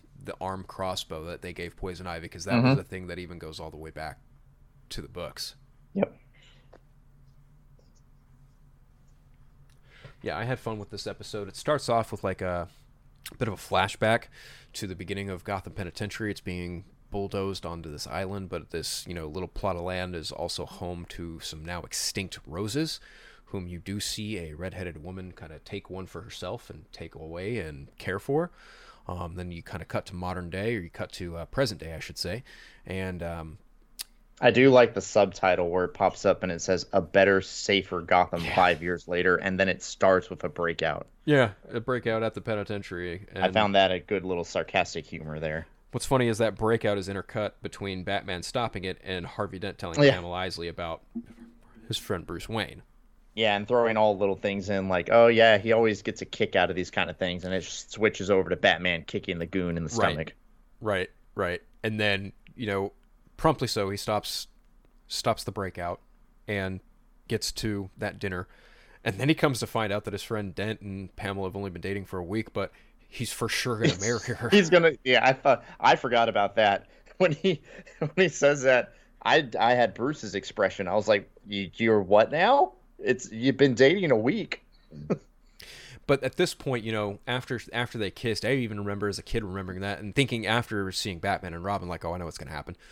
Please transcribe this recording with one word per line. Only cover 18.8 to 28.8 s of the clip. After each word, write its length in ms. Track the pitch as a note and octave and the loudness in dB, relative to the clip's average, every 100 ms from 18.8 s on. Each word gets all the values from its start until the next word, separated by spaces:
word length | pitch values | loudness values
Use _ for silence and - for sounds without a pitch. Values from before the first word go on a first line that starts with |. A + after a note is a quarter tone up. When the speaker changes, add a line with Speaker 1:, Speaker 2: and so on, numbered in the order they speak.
| D2+ - - | -6 -8 -8
Speaker 1:
you 80 | |
know, 120 | F2 D#2 | -8 -8
little 220 | E2 E2+ | -8 -8
plot 280 | - G2+ F2 | -4 -4 -2
of 60 | |
land 320 | F2 F#2 F2+ | -4 -4 -6
is 160 | F2 D2+ | -8 -8
also 360 | - E2 - D2 | -6 -6 -6 -10
home 400 | - F2+ F2 F2 | -10 -10 -8 -10
to 300 | - E2+ E2 | -12 -10 -10
some 240 | - D#2+ | -12 -12
now 180 | D#2+ F2 | -10 -10
extinct 560 | - - - - F#2 - - | -8 -6 -4 -4 -6 -10 -10
roses, 540 | F2+ G#2 B2+ D#3+ - - - - - - | -6 -4 -2 -4 -6 -14 -20 -20 -20 -12
whom 200 | G2 F2 | -10 -8
you 120 | F2 | -10
do 200 | F2 G2+ | -8 -6
see 400 | - - G#2+ G#2 | -6 -6 -6 -8
a 140 | D#2+ | -8
redheaded 480 | D2+ F2+ F2+ F2+ D#2 | -10 -10 -8 -10 -10
woman 300 | D#2+ F#2+ F#2 | -12 -12 -12
kinda 260 | E2 D#2 D2+ | -14 -16 -18
take 240 | - G2+ - | -12 -12 -10
one 160 | F#2 F#2 | -12 -12
for 140 | - | -12
herself 460 | A2 - F2+ A#2+ - | -14 -10 -10 -10 -12
and 140 | D2+ - | -18 -18
take 220 | - E2 | -16 -14
away 440 | - D#2+ E2+ G2 A#2+ | -14 -12 -8 -6 -6
and 380 | D#2 C#2+ C2+ - | -6 -10 -16 -12
care 200 | - F#2+ | -6 -6
for. 320 | - C#3+ F3 - - - | -2 -2 -2 -8 -20 -20